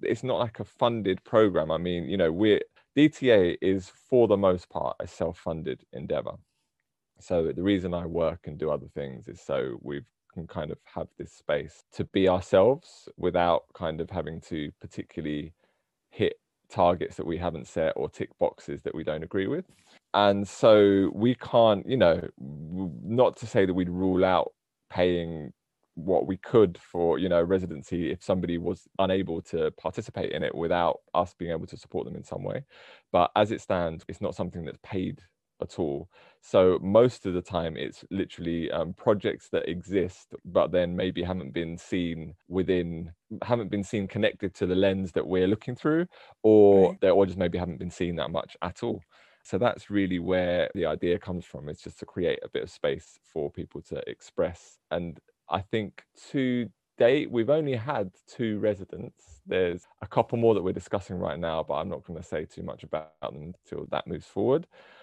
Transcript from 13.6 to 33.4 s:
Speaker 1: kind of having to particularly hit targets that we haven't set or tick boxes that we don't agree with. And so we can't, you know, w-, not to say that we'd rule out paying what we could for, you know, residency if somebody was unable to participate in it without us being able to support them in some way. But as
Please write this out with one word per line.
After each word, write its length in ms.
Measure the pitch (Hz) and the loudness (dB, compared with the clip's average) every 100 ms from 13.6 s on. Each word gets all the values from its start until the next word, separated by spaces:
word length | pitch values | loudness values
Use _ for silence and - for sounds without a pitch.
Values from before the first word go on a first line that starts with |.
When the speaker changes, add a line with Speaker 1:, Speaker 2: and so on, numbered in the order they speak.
| - | -2
Speaker 1:
kind 260 | - 82 80 | -10 -8 -6
of 80 | 95 | -6
having 300 | 92 78 82 | -8 -8 -10
to 300 | - 82 73 - | -10 -8 -8 -12
particularly 720 | - - - - 78 73 80 - _ _ _ _ _ | -16 -14 -14 -10 -8 -8 -10 -16 _ _ _ _ _
hit 300 | - 101 - _ _ _ | -2 -2 -2 _ _ _
targets 460 | - 87 87 - - | 0 2 2 -4 -8
that 80 | - | -8
we 100 | 85 | -6
haven't 300 | 87 80 60 | -6 -8 -8
set 260 | 87 80 - | -4 -2 -2
or 140 | 71 | -6
tick 200 | - - - | -8 -12 -2
boxes 420 | 87 - - 71 | -4 -4 -12 -10
that 120 | - 80 | -10 -8
we 80 | |
don't 200 | 78 78 | -6 -6
agree 240 | 82 98 98 | -6 -4 -4
with. 180 | 151 - _ _ _ _ | -4 -8 _ _ _ _
And 340 | 98 101 101 101 | 2 4 4 -2
so 640 | - 120 107 101 98 92 | 4 8 10 10 8 4
we 220 | 98 120 127 | 2 0 0
can't, 500 | - 120 113 98 - | 2 4 6 4 0
you 100 | 127 | 4
know, 240 | 87 78 - - | 4 4 -2 -12
w-, 520 | 67 73 78 90 95 60 | -14 -12 -10 -6 -6 -8
not 340 | 82 117 120 - | -2 2 2 2
to 100 | 113 | -2
say 180 | 113 95 | 2 2
that 80 | |
we'd 160 | 90 87 | 2 -2
rule 360 | 87 95 92 92 | 0 0 2 4
out 280 | 87 - - _ _ _ | 2 0 -6 _ _ _
paying 640 | - 90 87 82 80 71 - _ _ _ | 0 2 2 -4 -8 -12 -16 _ _ _
what 340 | - 80 90 - | -8 0 0 0
we 100 | 95 | -4
could 400 | - 117 98 85 | 2 4 4 2
for, 380 | - 87 85 71 | -10 -2 0 0
you 100 | 90 | 2
know, 120 | 87 | 2
residency 720 | 85 95 90 76 - 87 80 | 2 0 -2 -10 -8 -4 -4
if 100 | 90 | -4
somebody 340 | - 92 87 85 | -2 -2 -2 -4
was 300 | 87 90 _ - | -4 -8 _ -2
unable 420 | 95 95 92 82 | 0 0 -2 -6
to 280 | - 82 78 | -6 -4 -4
participate 600 | - 85 - - - - | -4 -8 -8 -10 -8 -6
in 100 | 80 | -4
it 100 | 78 - | -6 -4
without 460 | 82 87 85 - _ | -2 0 0 -2 _
us 200 | - 90 | -2 -2
being 180 | - 85 | -4 -6
able 160 | 82 90 | -6 -8
to 100 | - | -16
support 280 | - 82 - | -10 -8 -8
them 100 | - | -12
in 60 | |
some 200 | - - | -12 -10
way. 220 | 50 - - - - - _ | -8 -8 -10 -18 -20 -20 _
But 180 | 92 87 | 2 4
as 160 | - | 4